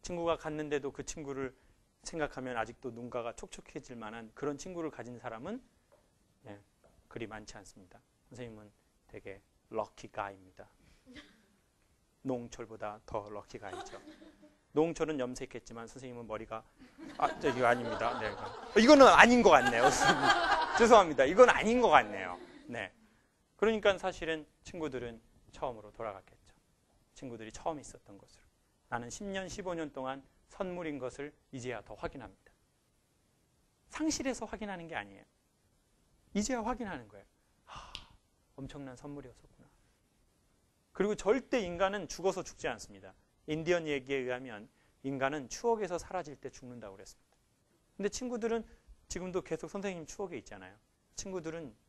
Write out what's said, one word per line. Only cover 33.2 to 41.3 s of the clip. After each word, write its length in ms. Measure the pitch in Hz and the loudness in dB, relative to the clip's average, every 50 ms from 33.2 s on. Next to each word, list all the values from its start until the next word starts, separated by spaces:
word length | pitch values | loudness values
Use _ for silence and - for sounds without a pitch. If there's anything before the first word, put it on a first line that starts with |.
| _ _ _ _ _ _ _ _ _ _ _ _ _ _ | _ _ _ _ _ _ _ _ _ _ _ _ _ _
상실해서 560 | - - 311 320 285 - 269 269 240 - 226 | -8 -2 -2 -2 -2 -2 -4 -4 -4 -4 -8
확인하는 420 | 208 - 190 220 202 190 175 165 | -10 -10 -10 -8 -8 -8 -10 -10
게 80 | 165 165 | -8 -8
아니에요. 280 | 117 101 101 98 98 - _ _ _ _ _ _ _ _ _ _ _ _ _ _ _ _ _ _ _ _ _ - | -8 -8 -10 -16 -20 -20 _ _ _ _ _ _ _ _ _ _ _ _ _ _ _ _ _ _ _ _ _ -4
이제야 260 | 196 214 - 262 233 | -4 -2 -2 -4 -4
확인하는 460 | 214 226 254 233 240 196 175 131 117 | -2 -4 -6 -6 -6 -10 -10 -12 -14
거예요. 180 | 104 104 98 98 _ _ _ _ _ _ _ _ | -16 -20 -20 -20 _ _ _ _ _ _ _ _
하, 260 | - - - - - - - - - - _ _ _ _ _ _ _ _ | -20 -20 -18 -18 -16 -16 -18 -18 -18 -20 _ _ _ _ _ _ _ _
엄청난 400 | - 135 131 - 147 139 135 127 | -16 -16 -14 -14 -14 -14 -16 -16
선물이었었구나. 720 | 123 - 147 143 143 131 123 117 - - - - _ - _ _ _ _ _ _ _ _ _ _ _ _ _ _ _ _ _ _ _ _ _ _ _ _ _ | -16 -14 -14 -14 -14 -16 -18 -20 -20 -20 -20 -20 _ -20 _ _ _ _ _ _ _ _ _ _ _ _ _ _ _ _ _ _ _ _ _ _ _ _ _
그리고 240 | _ - 185 208 208 | _ -4 -2 -2 -2
절대 460 | - - 190 | -2 0 0